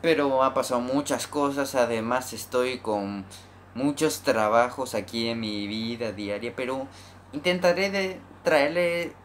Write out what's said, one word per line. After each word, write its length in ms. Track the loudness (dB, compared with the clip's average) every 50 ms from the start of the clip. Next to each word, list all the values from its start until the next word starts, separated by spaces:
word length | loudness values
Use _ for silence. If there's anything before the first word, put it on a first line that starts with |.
pero 440 | 4 4 4 4 4 2 4 4 4
ha 100 | 4 4
pasado 260 | 2 0 0 0 -2
muchas 460 | 0 0 0 0 0 0 -2 -2 -2
cosas, 480 | -4 -2 0 0 0 0 -2 -4 0 2
además 580 | 2 2 2 2 -2 0 0 -2 -2 -2 -4 -10
estoy 460 | -10 -12 -2 0 0 0 0 -2 -4
con 480 | -4 -2 -2 -2 -2 -2 -6 -6 -8 -10 -14 -18 -20 -20 -20 -20 -20 -14 -6
muchos 460 | -2 -2 0 0 2 0 0 0 0
trabajos 760 | 0 0 2 4 4 4 6 4 4 4 0 -6 -8 -4 -4
aquí 340 | -4 -4 -4 -4 -2 -2 -2
en 120 | -2 -2
mi 260 | -4 -4 -4 -4 -4
vida 460 | -4 -4 -4 -4 -6 -6 -4 -6 -6 -6
diaria, 420 | -6 -6 -4 -4 -4 -6 -8 -6
pero 300 | -6 -4 -4 -4 -4 -6 -10 -12 -20 -20 -20 -20 -20 -20 -10 -10
intentaré 580 | -4 0 0 0 4 4 2 2 4 0 -2
de 300 | 0 -2 -2 -2 -4 -8 -14 -18 -20 -4 0
traerle 680 | 4 4 4 4 4 2 0 0 0 0 -2 -4 -6 -8 -14